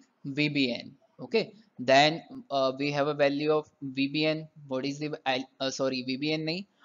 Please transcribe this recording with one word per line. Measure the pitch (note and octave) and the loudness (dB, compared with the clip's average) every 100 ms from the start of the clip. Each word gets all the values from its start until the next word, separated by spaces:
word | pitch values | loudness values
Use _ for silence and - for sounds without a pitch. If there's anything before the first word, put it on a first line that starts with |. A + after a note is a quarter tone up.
| _ _ | _ _
V | C#3+ C#3 D3+ | -8 -2 0
B | C#3+ B2+ | 2 0
N. | A#2 - - _ - | -2 -8 -18 _ -16
Okay, | B2+ A3 - - _ - | -2 -2 -2 -8 _ -6
then, | B2+ C3+ D3+ D#3+ - C3 - | 4 6 6 2 -10 -16 -4
uh, | C#3 C3+ C3 | 0 0 0
we | C#3+ | -2
have | C#3+ C#3+ | 0 0
a | |
value | D3 C#3+ C#3+ D3+ | 4 2 2 2
of | D#3 D3 - | 2 0 -12
V | C3+ C3 C#3 | -8 -2 0
B | D3+ D#3 | 2 0
N. | D#3 D#3 - C#3+ | 0 -6 -16 -6
What | C3 C#3 | -4 -4
is | C#3+ | -4
the | D3+ D3 C3 | -6 -4 -2
val-, | B2+ C3 - | -2 -4 -6
uh, | C3+ | -6
sorry, | C3 C3+ C3 | 0 0 0
V | B2+ C3 | -4 -4
B | D3+ | -2
N | D#3 D#3 | -2 -2
nahi, | F3 G3+ _ | -6 -8 _